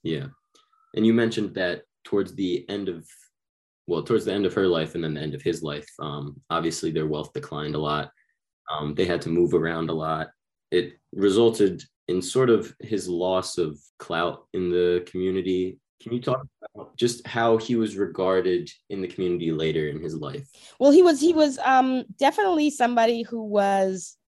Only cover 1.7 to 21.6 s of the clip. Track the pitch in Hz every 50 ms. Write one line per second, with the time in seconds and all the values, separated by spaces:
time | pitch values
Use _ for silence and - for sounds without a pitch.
1.7 | 85 - - _ _ _ _ - - 101 95 90 - - 98 90 87 87 - -
2.7 | 98 101 98 95 87 82 82 - - - - _ _ _ _ _ _ _ _ _
3.7 | _ _ _ - 85 80 78 - 117 107 - 107 95 104 101 92 - 107 98 92
4.7 | 87 80 78 78 - 87 82 78 76 76 76 78 73 71 - 87 82 80 80 73
5.7 | 73 73 73 - - - 73 76 71 73 71 71 71 69 _ _ 82 82 82 82
6.7 | 80 - - 82 78 80 78 76 76 73 73 - _ - 73 - 78 73 76 76
7.7 | 76 76 78 73 73 73 71 - _ _ _ _ _ _ _ _ _ _ _ -
8.7 | 80 76 76 73 73 - 95 90 87 80 - 80 82 87 87 80 90 85 80 80
9.7 | 82 80 82 80 82 80 78 80 80 78 80 - _ _ _ _ _ _ _ _
10.7 | - 87 - - - _ _ _ - 98 98 101 95 107 117 113 113 - 104 95
11.7 | 90 78 - _ _ _ _ - 87 92 90 - - 127 131 120 113 101 87 -
12.7 | - _ - 104 110 98 90 90 90 85 90 92 95 92 - - - - 85 76
13.7 | 73 - _ _ _ _ - - 85 82 85 85 - - _ _ - 92 92 87
14.7 | 87 90 90 90 87 90 87 - - 92 92 95 92 95 87 92 92 92 92 92
15.7 | 92 _ _ _ _ _ - 113 120 123 123 - 127 131 - - _ _ - -
16.7 | _ 104 - - _ - 120 120 120 - - - - 120 117 117 113 110 113 -
17.7 | 123 113 110 104 98 95 101 85 80 92 92 95 95 92 90 92 90 87 87 -
18.7 | - _ _ _ 101 98 92 90 - - 95 90 87 87 85 82 80 78 80 80
19.7 | 78 80 76 76 71 78 82 78 80 78 73 69 - - - _ _ - - -
20.7 | - _ 254 285 285 339 370 349 320 262 277 339 339 311 302 294 262 -